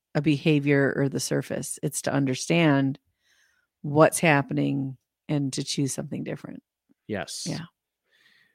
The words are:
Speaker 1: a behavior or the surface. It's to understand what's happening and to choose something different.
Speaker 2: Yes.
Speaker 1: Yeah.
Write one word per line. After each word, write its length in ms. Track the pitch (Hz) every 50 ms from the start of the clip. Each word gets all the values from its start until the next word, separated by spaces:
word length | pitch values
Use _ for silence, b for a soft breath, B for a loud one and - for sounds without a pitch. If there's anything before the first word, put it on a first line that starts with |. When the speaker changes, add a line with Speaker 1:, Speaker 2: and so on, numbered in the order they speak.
| _ _ _
Speaker 1:
a 60 | 156
behavior 720 | 147 160 147 131 - 160 151 147 139 143 143 139 139 127 -
or 140 | - 139 139
the 100 | 139 135
surface. 580 | - - 147 143 139 - - - 143 - - - -
It's 180 | 156 - - -
to 100 | - 143
understand 840 | 139 139 131 127 - - - 170 170 170 151 139 139 135 135 139 - _ _ _ _ _ _ _ _ _ _ _ _ _ _ _ _
what's 380 | - 147 143 151 156 - - -
happening 760 | - 170 151 139 135 139 147 147 143 143 139 139 135 135 131 - _ _ _ _ _ -
and 240 | 156 147 143 135 -
to 100 | - 139
choose 300 | - - - 143 131 -
something 300 | - 147 143 - - 147
different. 400 | - - - - - - - - _ _ _ _ _ _ _ _ -
Speaker 2:
Yes. 380 | 107 98 80 - - - - 180
Speaker 1:
Yeah. 160 | - 151 170 - _ _ _ _ _ _ _ _ _ _ _ _ _ _ _ _ _